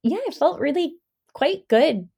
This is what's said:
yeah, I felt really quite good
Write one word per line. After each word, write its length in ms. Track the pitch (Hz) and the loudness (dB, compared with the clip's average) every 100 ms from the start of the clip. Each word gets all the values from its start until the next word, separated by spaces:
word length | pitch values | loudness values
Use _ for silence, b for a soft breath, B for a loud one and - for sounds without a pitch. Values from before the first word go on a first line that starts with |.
yeah, 140 | 233 370 508 | -4 -2 -4
I 60 | |
felt 300 | - 302 262 | 0 0 0
really 340 | 277 285 339 - _ _ _ | -2 -2 -4 -6 _ _ _
quite 340 | - 277 381 - | -2 -2 -2 2
good 400 | 220 302 220 180 | 4 4 0 -8